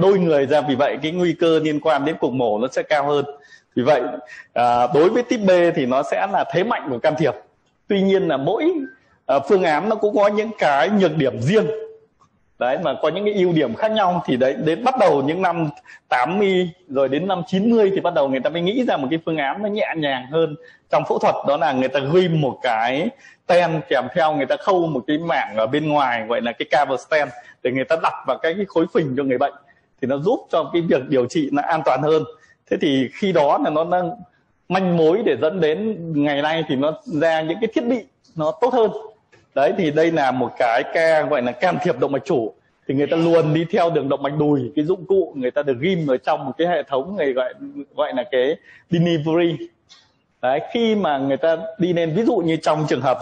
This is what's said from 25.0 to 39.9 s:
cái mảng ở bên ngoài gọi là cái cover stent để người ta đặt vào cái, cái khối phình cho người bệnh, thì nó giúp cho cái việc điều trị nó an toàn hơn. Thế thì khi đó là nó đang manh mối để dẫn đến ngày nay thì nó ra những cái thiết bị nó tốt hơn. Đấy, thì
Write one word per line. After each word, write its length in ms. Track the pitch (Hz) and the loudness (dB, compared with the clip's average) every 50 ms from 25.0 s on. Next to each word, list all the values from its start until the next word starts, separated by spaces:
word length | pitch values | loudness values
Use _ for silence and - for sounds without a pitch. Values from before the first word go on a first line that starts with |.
| - | -2
cái 120 | - 151 151 | -2 -2 -2
mảng 380 | 170 170 165 135 110 98 104 | -2 -2 -2 -2 -2 -2 -2
ở 100 | 110 110 | -2 -2
bên 220 | 110 131 156 156 151 | 0 0 0 0 0
ngoài 360 | 147 147 139 127 120 117 110 110 | 2 2 2 0 0 -2 -4 -2
gọi 120 | 117 117 | -2 -2
là 120 | 113 120 113 | -2 -2 -4
cái 140 | - - - - | -6 -4 -2 0
cover 280 | 156 143 139 135 123 | 0 2 2 -2 -4
stent 280 | - - 160 151 143 139 - - - - - _ - | -4 -2 0 0 0 -2 -6 -10 -20 -20 -12 _ -4
để 80 | 127 123 | -4 -2
người 120 | 135 131 | -2 -2
ta 120 | - 160 165 175 | 0 0 0 0
đặt 120 | 160 - - - | -2 -4 -4 -4
vào 120 | 135 127 - | -4 -4 -2
cái, 160 | - 160 165 | -2 -4 -4
cái 100 | 202 202 | -4 -6
khối 220 | - - 170 165 175 - | -4 0 0 0 0 0
phình 200 | 165 165 135 127 | -2 -2 -2 -2
cho 60 | 135 143 | -2 -2
người 160 | 135 127 123 | 0 0 0
bệnh, 160 | 143 135 - - _ _ _ _ _ _ _ _ | 0 -2 -4 -6 _ _ _ _ _ _ _ _
thì 80 | - 123 | -4 -4
nó 100 | 139 143 | -4 -2
giúp 280 | 147 196 262 330 - - | 0 0 0 -2 -2 -2
cho 200 | - 170 151 147 156 | -2 -2 -2 -2 -2
cái 100 | 170 165 | -2 0
việc 260 | 170 180 139 127 147 | 0 0 0 0 0
điều 180 | 147 127 123 | 0 0 0
trị 220 | 120 - 170 147 135 143 | 0 0 -2 -2 0 0
nó 100 | 143 - | -2 0
an 200 | - 165 160 156 | 0 -2 0 0
toàn 180 | 156 127 135 147 | 0 0 2 2
hơn. 220 | 151 160 160 - - - - _ _ _ _ _ - | 2 2 2 0 -2 -8 -18 _ _ _ _ _ -6
Thế 60 | 196 190 | -4 -2
thì 280 | - 156 135 135 127 - - | 0 0 0 0 0 -2 -4
khi 200 | - 214 190 180 | -4 -2 0 2
đó 260 | 165 143 143 165 202 143 | 2 2 2 2 0 0
là 60 | 165 | 0
nó 140 | 151 151 165 | -2 -2 -2
đang 260 | 175 175 180 180 170 240 - - - _ _ _ _ _ _ _ - | -2 -2 -2 -2 -4 -6 -10 -14 -20 _ _ _ _ _ _ _ -4
manh 280 | 175 190 190 180 175 | -2 -2 0 0 2
mối 260 | 170 160 156 170 220 247 | 2 4 4 4 2 2
để 120 | - 143 - - | 0 0 0 0
dẫn 180 | 156 196 190 | -2 0 0
đến 380 | 160 151 156 180 214 220 214 165 170 165 156 143 143 | 0 0 0 0 -2 -4 -6 -6 -6 -4 -2 0 0
ngày 180 | 147 143 139 147 | 0 0 0 0
nay 220 | 151 160 160 156 156 | 0 -2 -2 -2 -2
thì 80 | 147 | -2
nó 160 | 127 139 156 156 - - | 0 0 -2 -2 -4 -8
ra 380 | 247 180 147 160 165 160 160 160 | -8 -4 0 0 2 2 0 -2
những 160 | 160 170 214 | -4 -4 -4
cái 80 | 240 220 - | -4 -4 -2
thiết 100 | 320 240 | -2 -2
bị 200 | 240 262 233 196 - _ _ _ _ - | 0 -2 -2 -4 -8 _ _ _ _ -8
nó 160 | 165 151 156 160 - | -4 -4 -4 -2 0
tốt 120 | 240 254 247 | 0 0 2
hơn. 180 | 247 220 208 - - - - - _ _ _ _ _ _ _ - | 2 2 2 0 -4 -12 -16 -20 _ _ _ _ _ _ _ -2
Đấy, 180 | 135 139 160 202 208 | 0 2 2 2 0
thì 120 | 185 151 | 0 0